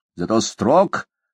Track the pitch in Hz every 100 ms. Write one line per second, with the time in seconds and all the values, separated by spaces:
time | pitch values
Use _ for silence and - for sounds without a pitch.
0 | _ - 87 110 - - 101 165 202 -
1 | - _ _